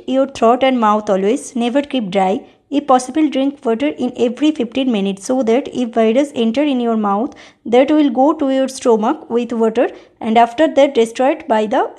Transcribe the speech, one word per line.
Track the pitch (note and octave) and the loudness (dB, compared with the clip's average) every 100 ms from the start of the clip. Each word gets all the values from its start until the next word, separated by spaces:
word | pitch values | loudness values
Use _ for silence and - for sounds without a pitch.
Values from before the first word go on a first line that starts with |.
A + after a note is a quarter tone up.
| - | -4
your | C4 C4+ | -2 -2
throat | - A3+ B3 | 0 2 4
and | C4 B3+ | 2 2
mouth | G#3+ G#3+ G#3+ | 2 0 0
always. | F#3+ G3 C#4+ - A#3 | 0 0 -2 -4 -4
Never | A#3+ C#4 | -2 -2
keep | C#4+ C4 G3+ | -2 -4 -2
dry. | G3+ F#3 A#3 - _ - | 0 0 -2 -6 _ -6
If | C#4+ C#4+ | -2 2
possible, | B3+ B3+ D#4 D#4 | 2 2 0 0
drink | C4 C#4 C#4 | 0 -2 -2
water | A#3 A3+ C#4+ | -4 -2 -2
in | - B3 - | -4 -6 -2
every | A#3+ A#3 D4+ | -2 0 -2
fifteen | D4+ A#3 C4 C4 | 0 -4 -2 -2
minutes | G#3+ G3 F#3+ - | 0 -2 -4 -4
so | B3+ | -2
that | A3+ A#3+ C#4+ | 0 0 -2
if | - A#3+ | -4 -4
virus | A#3 A3 A#3+ D4 | 0 2 2 0
enter | - A3+ A#3 | -2 -2 0
in | D4+ B3+ | 0 0
your | A#3 A3 | -2 -2
mouth, | G#3 G3+ C4 - - _ | 0 -2 -4 -8 -20 _
that | - A#3+ C#4 | 0 2 4
will | D4+ C#4+ | 4 2
go | A#3+ C#4 | 2 2
to | D#4+ C4+ | 2 0
your | C4+ C4 | 0 -2
stomach | - B3+ A3+ A3 D#4+ - | -2 2 2 2 -4 -4
with | A#3 A#3 | -4 -2
water | A#3 A3+ A3 E4 - - - | -2 0 0 -2 -4 -20 -10
and | A3+ A3+ | 0 4
after | A#3 A#3 D#4 | 4 2 2
that | D4 C#4+ A#3+ | 4 4 4
destroyed | A3+ - C4 D#4 - | 0 0 0 0 -2
by | A3 G#3+ | -2 0
the | C4+ A4+ | -2 -2